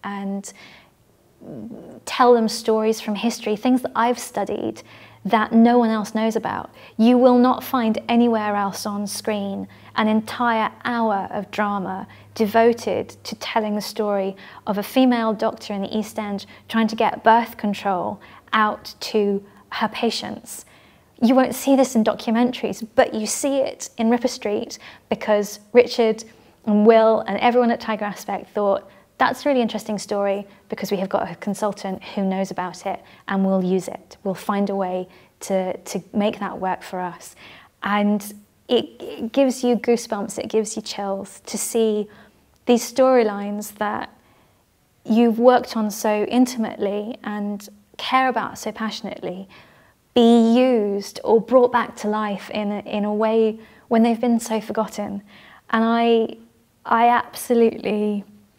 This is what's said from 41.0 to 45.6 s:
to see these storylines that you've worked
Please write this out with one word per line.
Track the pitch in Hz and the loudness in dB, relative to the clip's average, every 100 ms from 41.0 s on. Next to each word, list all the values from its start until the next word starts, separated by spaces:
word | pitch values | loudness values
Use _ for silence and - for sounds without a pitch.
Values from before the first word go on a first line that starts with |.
| 202 196 202 - - | -6 -6 -8 -16 -12
to | - | -8
see | - 233 220 214 208 - - _ _ _ - | -4 0 0 0 -4 -12 -20 _ _ _ 2
these | 240 - | 2 2
storylines | - 262 254 220 202 202 208 214 - | 2 6 6 4 -2 -6 -8 -10 -6
that | 208 220 - _ _ _ _ _ _ _ _ _ - | -4 -4 -8 _ _ _ _ _ _ _ _ _ 0
you've | 220 233 226 | 4 4 6
worked | 247 247 | 6 6